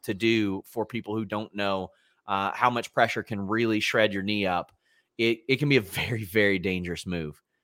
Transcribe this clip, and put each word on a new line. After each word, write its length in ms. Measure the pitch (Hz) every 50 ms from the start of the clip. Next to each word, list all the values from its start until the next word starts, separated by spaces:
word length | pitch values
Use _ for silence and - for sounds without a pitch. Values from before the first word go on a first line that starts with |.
| -
to 100 | - 101
do 500 | 90 113 113 113 110 104 98 95 95 -
for 180 | - - 117 107
people 300 | - - 113 - 104 107
who 100 | 113 110
don't 280 | 98 107 104 113 - 98
know, 340 | 101 101 98 98 95 90 - _ _ _ _ _ _ _
uh, 240 | 104 98 98 98 98 -
how 160 | - 120 123
much 240 | 120 120 - - _
pressure 300 | 127 117 107 - 113 101
can 160 | - 110 98 98
really 320 | 95 110 113 117 113 107 107
shred 340 | - - - 117 107 104 98
your 80 | 98
knee 240 | 95 104 107 104 98
up. 260 | 92 90 87 - - _ _ _ _ _ _ _ _ _
It, 220 | - 113 117 117 - -
it 80 | - 135
can 120 | - 147 143
be 80 | 139
a 40 | 120
very, 420 | 101 92 - 135 - 101 120 110 110
very 360 | 87 95 110 104 101 98 92
dangerous 480 | 87 95 90 90 90 87 85 - -
move. 340 | 95 90 85 78 76 73 _ _ _ _ _